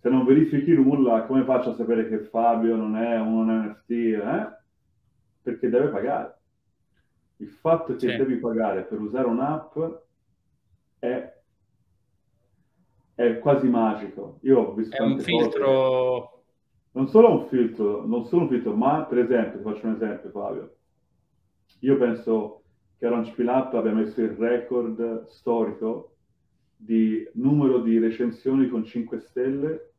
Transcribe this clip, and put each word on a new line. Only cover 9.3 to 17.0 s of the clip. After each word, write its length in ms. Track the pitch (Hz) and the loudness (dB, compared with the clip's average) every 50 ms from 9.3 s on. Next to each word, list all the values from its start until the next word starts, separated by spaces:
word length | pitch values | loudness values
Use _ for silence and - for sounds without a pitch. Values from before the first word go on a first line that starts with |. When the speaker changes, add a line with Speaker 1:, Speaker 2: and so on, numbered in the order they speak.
| 113 127 135 147 156 156 - - - 147 160 165 - - - _ _ _ _ _ _ _ _ _ _ _ _ _ _ _ _ _ _ _ | 0 -2 -2 -4 -4 -6 -8 -10 -8 -6 -6 -6 -8 -12 -20 _ _ _ _ _ _ _ _ _ _ _ _ _ _ _ _ _ _ _
Speaker 1:
è, 420 | - - - - - - - _ _ _ _ _ _ _ _ _ _ _ _ _ _ _ _ _ _ _ _ _ _ _ _ _ _ _ _ _ _ _ _ _ _ _ _ | -6 -6 -6 -6 -8 -12 -20 _ _ _ _ _ _ _ _ _ _ _ _ _ _ _ _ _ _ _ _ _ _ _ _ _ _ _ _ _ _ _ _ _ _ _ _
è 240 | - 120 117 110 - | 0 0 0 0 0
quasi 300 | - 143 135 - 135 123 | 2 2 2 4 2 2
magico. 680 | 117 117 113 110 104 104 104 95 - 92 104 - - - | 2 2 2 0 0 -4 -8 -12 -12 -14 -14 -14 -16 -6
Io 160 | - 131 135 120 | 2 4 4 4
ho 160 | 107 98 98 | 4 2 -2
visto 220 | 107 113 - - | -6 -6 -6 -4
Speaker 2:
È 40 | 135 | -2
un 160 | - 127 135 | 0 0 0
Speaker 1:
tante 140 | 135 - 170 | -2 -2 -2
cose. 140 | 175 156 - | 0 2 0
Speaker 2:
filtro. 960 | - 147 139 139 135 135 131 131 131 127 127 127 127 127 123 - - - _ _ _ _ _ _ _ _ _ _ _ | 0 0 0 2 2 4 4 2 2 2 0 0 0 -2 -2 -6 -10 -18 _ _ _ _ _ _ _ _ _ _ _
Speaker 1:
Non 160 | _ 127 | _ -4